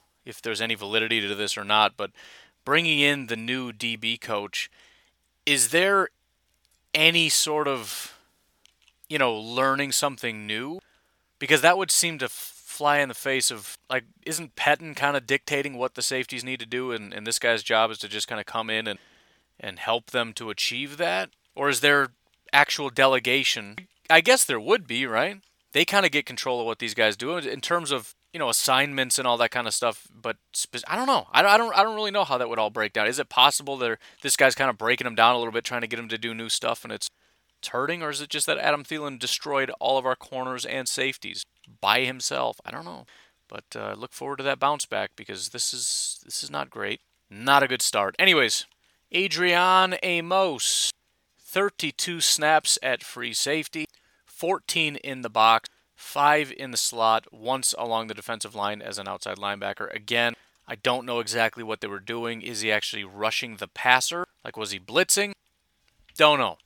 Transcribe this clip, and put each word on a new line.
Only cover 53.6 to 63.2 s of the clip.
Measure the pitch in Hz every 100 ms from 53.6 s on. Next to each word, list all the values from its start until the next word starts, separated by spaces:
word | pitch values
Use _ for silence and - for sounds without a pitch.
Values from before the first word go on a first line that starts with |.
| 151 160 151 _ _ _ _
fourteen | - 170 190 - 170 151 143
in | 139 131
the | 120
box, | 110 113 113 - _ _ _
five | - 139 143 151 139 -
in | 135
the | 120
slot, | - 120 113 110 -
once | 110 113 131 - -
along | 117 113 110
the |
defensive | 104 110 110 104
line | 104 101 104
as | 101 101
an | 98
outside | 95 104 98
linebacker. | 101 101 101 - 101 110
Again, | 104 120 120 117 _ _ -
I | 113
don't | 127 127 123
know | 120
exactly | 107 117 113 120
what | 110 110
they | 104
were | 98
doing. | 104 117 117 113
Is | 110 110
he | 110
actually | 104 - 110
rushing | 98 101